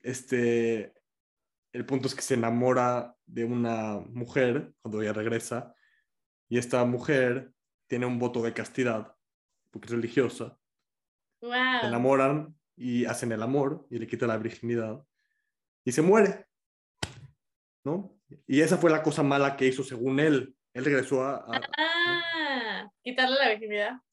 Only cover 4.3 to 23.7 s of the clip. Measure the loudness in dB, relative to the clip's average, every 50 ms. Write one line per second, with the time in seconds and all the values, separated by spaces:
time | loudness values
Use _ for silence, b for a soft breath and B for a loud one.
4.3 | 0 2 2 2 2 0 -4 -8 -14 _ -12 -8 -6 -4 -2 -2 -2 -2 -2 -2
5.3 | -2 -4 -4 -6 -8 -8 -8 b b b b b b b b b b _ _ _
6.3 | _ _ _ -4 -2 -2 0 0 2 2 2 2 0 0 0 2 2 4 4 2
7.3 | 0 -2 -6 -12 _ _ _ _ _ _ _ -6 -4 -2 -2 -2 -2 -2 -2 -2
8.3 | -2 -2 -2 -2 -4 -6 -8 -6 -4 -2 0 0 -2 -2 -6 -10 -16 _ _ _
9.3 | _ _ _ _ _ _ _ _ -18 -16 -8 -4 -4 -2 -2 0 2 2 2 2
10.3 | 0 -6 -10 -12 -14 _ _ _ _ _ _ _ _ _ _ _ _ _ _ _
11.3 | _ _ -8 -4 -2 0 0 2 2 0 0 0 0 2 4 4 6 6 6 4
12.3 | 2 0 -4 -6 -14 _ _ _ _ -10 -6 -2 0 0 0 0 -2 -2 -4 -4
13.3 | -2 -2 -2 0 0 0 0 0 -2 -6 -10 -10 -8 -8 -8 -6 -4 -2 0 0
14.3 | 0 -2 -4 -6 -8 -8 -6 -4 -2 -2 -2 -4 -6 -10 -14 _ _ _ _ _
15.3 | _ _ _ _ _ _ _ _ _ _ -6 -2 0 4 4 6 8 8 6 4
16.3 | 2 -2 -10 _ _ _ _ _ _ _ _ _ _ _ -12 -12 -12 -14 -20 -20
17.3 | _ _ _ _ _ _ _ _ _ _ -8 -6 -6 -6 -8 -10 -16 _ _ -20
18.3 | -20 -16 _ 0 2 4 4 4 4 4 4 4 4 4 2 0 2 2 2 4
19.3 | 4 4 2 2 2 2 2 2 2 0 -4 -6 -6 -4 -2 0 2 4 4 4
20.3 | 4 2 0 -4 -10 _ _ _ -8 -2 0 2 2 2 2 2 0 0 0 0
21.3 | -4 -6 -6 -6 -6 -6 -6 -6 -4 -2 -2 0 0 0 0 0 0 -2 -2 -4
22.3 | -4 -4 -2 -2 -2 -4 -4 -6 -6 -8 -10 -14 _ _ -10 -6 -2 0 2 2
23.3 | 2 2 2 2 0 -2 -4 -4